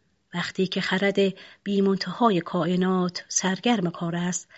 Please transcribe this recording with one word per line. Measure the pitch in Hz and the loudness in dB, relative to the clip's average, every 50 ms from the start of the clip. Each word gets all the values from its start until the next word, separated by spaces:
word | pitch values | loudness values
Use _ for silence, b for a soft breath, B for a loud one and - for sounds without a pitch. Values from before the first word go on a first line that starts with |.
| _ _ _ _ _ _ - | _ _ _ _ _ _ -8
وقتی | 175 170 - - - 190 | -6 -6 -4 -2 -2 -2
که | 180 - 196 | -2 -2 -2
خرد | 175 - 185 185 202 202 196 202 196 190 185 B B B B B B | -2 0 0 0 2 2 2 2 2 2 0 B B B B B B
بی | 196 202 196 | -2 0 2
منتهای | 196 196 196 190 - 185 170 - 247 226 190 165 | 4 2 2 0 -2 -6 0 2 2 4 4 2
کائنات | - - - 180 151 175 185 180 185 185 185 185 180 180 - - - | 0 -2 -2 -2 0 2 2 2 2 2 2 2 0 0 -4 -6 -8
سرگرم | - - - - 185 190 - - 240 240 202 180 170 | -6 -4 -2 -2 -2 -2 0 0 0 2 2 0 -2
کار | - - 175 170 170 | -4 -4 -6 -4 -4
است، | 175 175 180 175 - - _ B | -2 -2 -2 -4 -6 -8 _ B